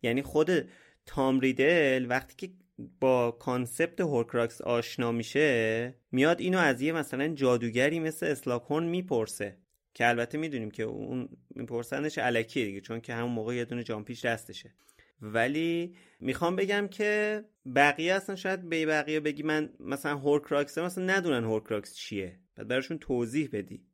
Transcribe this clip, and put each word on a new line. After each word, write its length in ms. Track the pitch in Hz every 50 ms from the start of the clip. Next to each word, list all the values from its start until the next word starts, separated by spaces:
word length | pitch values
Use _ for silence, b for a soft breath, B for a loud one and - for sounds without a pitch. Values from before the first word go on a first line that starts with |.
| -
یعنی 200 | 120 117 131 139
خود 460 | 139 - 151 156 156 - 151 - B B B B B B B _
تام 340 | - - - 135 131 135 131
ریدل 680 | 127 135 127 127 135 147 175 170 151 139 131 131 127 120
وقتی 260 | 123 131 131 - -
که 160 | - - 185 - - _ _ _ - 107 92 _ _
با 300 | - 131 131 123 120 120
کانسپت 720 | 117 - - - 127 123 123 120 - - 160 170 175 -
هورکراکس 600 | 185 160 143 120 117 117 - 120 117 117 - -
آشنا 520 | - - 120 117 117 - - - 123 117 117
می‌شه، 840 | 117 113 - - 139 156 151 131 117 113 110 110 113 120 123 131 _ _ _ -
میاد 280 | 127 135 156 170 170
اینو 180 | 175 180 185 190
از 220 | 170 147 131 120
یه 120 | 127 151 165
مثلاً 360 | 165 143 - - 127 139 156
جادوگری 720 | 165 139 135 127 123 120 117 117 107 120 127 147 160 165
مثل 260 | 160 160 156 - -
اسلاکورن 580 | 156 151 131 - 131 123 120 120 - 147 156 170
میپرسه، 720 | 170 170 180 180 180 143 117 110 - - - 104 101 98 _ _ _ _ _ _ _ _
که 140 | - 120 117
البته 300 | 120 117 117 - - 151
می‌دونیم 320 | 160 160 143 123 110 107
که 120 | 101 - 113
اون 460 | 110 113 107 107 - 127 127 120 - - - _ _
میپرسنش 680 | - - 120 117 120 117 120 - - 139 143 156 - -
الکیه 460 | 113 123 120 113 113 113 - 139 117
دیگه، 160 | 101 98 98
چون 200 | 98 - 113 113
که 140 | 113 - 120
همون 180 | 117 117 123 120
موقع 220 | 113 110 113 123
یه 100 | 123 120
دونه 200 | 117 120 120 117
جام 200 | - 113 107 104
پیش 200 | - 123 113 -
دستشه. 500 | 120 117 110 - - 107 - - - _ b b b b b b b b _ -
ولی 760 | 107 107 113 113 127 143 156 165 165 165 170 170 180 180 B B B B B
می‌خوام 360 | - 131 131 - 175 170 185
بگم 320 | 185 196 190 202 202 202 196
که 560 | 202 - 214 208 208 208 208 214 214 214 214 - _ _ _ 131 123
بقیه 400 | 139 143 147 143 151 160 170 185
اصلاً 220 | 196 190 - 196
شاید 320 | 185 - 190 190 190 180 170
به 180 | 165 160 160
بقیه 340 | 156 156 151 143 147 156 156
بگی 220 | 151 151 143 143 147
من 280 | 156 151 156 151 - - -
مثلاً 380 | - - 131 139 - 151 147 143
هورکراکسه، 640 | 135 147 147 147 143 - 147 143 147 139 - - 170
مثلاً 220 | 175 180 185 185
ندونن 400 | 185 190 196 175 175 143 120 113
هورکراکس 500 | 110 110 110 - - 113 104 101 - -
چیه، 460 | - - - 113 101 95 90 85 - _ _ _
بعد 120 | - 107 107
براشون 300 | 123 131 131 135 170 156
توضیح 500 | - - 135 120 120 113 120 151 156 127 -
بدی 320 | 104 98 90 101 - _ _